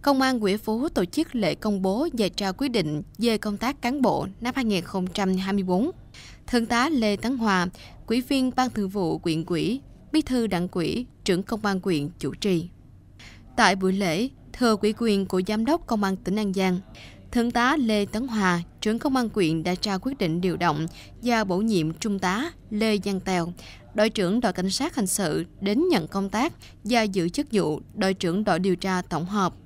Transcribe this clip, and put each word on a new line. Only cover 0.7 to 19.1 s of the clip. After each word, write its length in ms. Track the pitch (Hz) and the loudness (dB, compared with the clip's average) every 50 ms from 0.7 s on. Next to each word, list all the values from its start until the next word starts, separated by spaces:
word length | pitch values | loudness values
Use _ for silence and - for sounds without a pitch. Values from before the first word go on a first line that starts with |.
| 214 226 262 330 | -2 -2 -2 -2
tổ 160 | - - 190 | 0 0 0
chức 300 | 180 - - 330 - - | 0 0 -2 -2 -2 -2
lễ 200 | 247 208 160 151 | 0 0 0 0
công 280 | - - 214 208 196 185 | 0 -2 -2 0 0 0
bố 260 | 190 190 226 302 349 - | 0 0 0 0 -2 0
và 160 | 226 214 180 | 0 0 0
trao 240 | - - 208 190 185 | 0 -2 -4 -4 -2
quyết 160 | - 269 285 | -2 -4 0
định 340 | 233 226 175 151 151 151 - - - - | 0 0 0 0 -2 -4 -6 -8 -8 -2
về 200 | 220 240 220 208 | 0 0 0 0
công 180 | - 214 202 | -2 -4 -6
tác 260 | 196 - 240 277 - - | -2 -4 -4 -4 -2 -4
cán 200 | 240 262 294 254 | -4 0 2 2
bộ 240 | 208 156 135 - 190 190 - | 2 2 0 -2 -6 -8 -6
năm 140 | 226 240 247 | -6 -4 -4
hai 80 | 277 262 | -2 0
nghìn 200 | 220 208 185 170 | 0 0 0 -2
không 220 | - - 190 180 | -2 -4 -4 -4
trăm 300 | 180 175 - 202 190 185 | -4 -2 0 0 2 2
hai 160 | 185 190 196 190 | 0 0 0 0
mươi 100 | 202 190 | -2 0
bốn. 280 | 185 180 185 233 320 - - - - - - - - - - - | 2 2 2 2 0 -2 -6 -16 -20 -20 -20 -20 -20 -20 -20 -10
Thượng 200 | - - 240 226 | 0 0 0 0
tá 220 | 220 240 233 247 311 | 2 0 2 2 2
Lê 280 | 330 254 220 214 208 | 2 2 2 2 0
Tấn 200 | 202 214 226 277 | 0 -2 -4 -2
Hòa, 300 | 254 226 214 196 185 175 180 - - - - - - - | 0 2 2 4 2 2 0 -4 -10 -20 -20 -20 -20 -4
Ủy 140 | - 220 247 | -2 -2 -2
viên 300 | 254 - 285 269 262 254 247 | 0 0 0 2 2 0 2
Ban 140 | - 254 247 | 0 0 0
Thường 180 | 247 220 202 190 | 0 -2 -4 -2
vụ 320 | 190 208 185 160 156 156 - | -2 0 0 0 0 0 0
Huyện 220 | 175 160 160 165 | 0 0 0 0
ủy, 360 | 180 180 160 151 165 233 269 - - - - - - - | -2 -2 0 0 0 -2 -2 -6 -12 -20 -20 -16 0 0
Bí 100 | 311 302 | 0 0
thư 240 | - 254 254 226 | 2 0 0 2
Đảng 220 | 214 190 175 175 185 - | 2 0 0 -2 -2 -2
ủy, 340 | 185 165 151 160 233 247 - - - - | -2 -2 0 -2 -4 -6 -8 -12 -6 0
Trưởng 180 | - 185 170 196 | 0 0 0 0
Công 240 | - 240 208 214 | -2 -6 -2 -2
an 140 | 208 196 190 180 | -2 -2 0 0
huyện 260 | 202 180 151 143 147 - - | 0 0 0 0 -4 -8 -6
chủ 160 | - 143 - | -6 -6 -6
trì. 340 | - - 208 185 165 170 175 - - - - - - - - - - - - - - - - - | -2 0 0 0 0 -2 -4 -12 -18 -20 -20 -20 -20 -20 -20 -20 -20 -20 -20 -20 -20 -20 -8 0
Tại 200 | - 233 190 190 | 4 4 4 4
buổi 160 | 196 185 190 190 | 4 2 0 2
lễ, 360 | 196 202 175 156 175 233 262 - - - - - | 2 0 0 0 0 0 -2 -4 -10 -20 -18 -4
thừa 240 | - 254 233 220 202 | 0 2 2 4 4
ủy 140 | - 214 214 - | 2 0 0 2
quyền 280 | 233 226 208 196 196 | 2 2 2 2 2
của 160 | 190 - 185 185 | 2 0 0 0
Giám 180 | 185 214 214 226 | 0 0 0 2
đốc 220 | 233 302 339 - | 2 2 0 0
Công 180 | - 240 214 202 | -2 0 0 2
an 120 | 196 190 | 0 0
tỉnh 200 | 190 - - 190 | -2 -2 -2 -2
An 160 | 214 214 202 185 | 0 0 -2 0
Giang, 280 | 196 190 185 180 185 190 - - - - - - - - - - | 2 2 2 2 0 -4 -8 -18 -18 -18 -20 -20 -20 -16 -2 0
Thượng 180 | 240 233 240 | 0 0 2
tá 260 | 240 240 240 254 294 | 2 2 2 4 4
Lê 300 | 320 262 220 220 208 202 | 2 2 2 2 2 0
Tấn 220 | 202 - 214 254 269 | 0 -2 -4 -4 -2
Hòa, 340 | 226 214 202 185 175 170 170 - - - | 0 2 2 2 2 2 -2 -6 -12 -4
Trưởng 180 | - 214 220 233 | -2 -2 -2 0
Công 180 | - 302 | 0 0